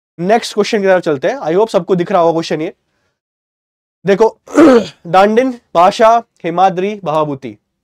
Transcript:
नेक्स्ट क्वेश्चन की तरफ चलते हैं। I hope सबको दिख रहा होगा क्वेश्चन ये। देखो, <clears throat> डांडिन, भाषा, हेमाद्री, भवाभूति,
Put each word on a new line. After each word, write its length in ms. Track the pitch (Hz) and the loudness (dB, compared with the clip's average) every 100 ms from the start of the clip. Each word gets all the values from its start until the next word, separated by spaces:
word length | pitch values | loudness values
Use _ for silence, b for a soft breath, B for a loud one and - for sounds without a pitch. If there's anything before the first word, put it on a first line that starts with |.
| _ - | _ -10
नेक्स्ट 340 | 175 226 - | -4 -4 -4
क्वेश्चन 280 | - 202 226 | -4 -2 -2
की 60 | 190 | 0
तरफ 160 | 185 | 0
चलते 240 | 170 143 170 | 0 -4 -4
हैं। 100 | 262 | -6
I 160 | 165 | -4
hope 160 | 175 226 | -2 0
सबको 260 | 196 175 185 | -2 -2 -4
दिख 160 | 175 | 0
रहा 100 | 190 | 0
होगा 120 | 170 | 0
क्वेश्चन 280 | 165 165 160 | 0 -4 -6
ये। 120 | 165 - _ _ _ _ _ _ _ _ _ _ _ _ 170 | -8 -12 _ _ _ _ _ _ _ _ _ _ _ _ -2
देखो, 340 | 196 220 - _ | 2 0 -2 _
<clears throat> 600 | - 311 247 180 - 175 | 4 6 4 0 -14 -2
डांडिन, 520 | 180 202 220 262 240 _ 170 | 2 2 2 -2 -6 _ 2
भाषा, 480 | 180 - 220 233 - _ | 2 4 2 2 -2 _
हेमाद्री, 560 | 175 170 190 180 196 214 | -8 0 0 0 -6 -6
भवाभूति, 540 | 175 156 151 139 127 104 _ _ | -6 -4 -4 -6 -12 -18 _ _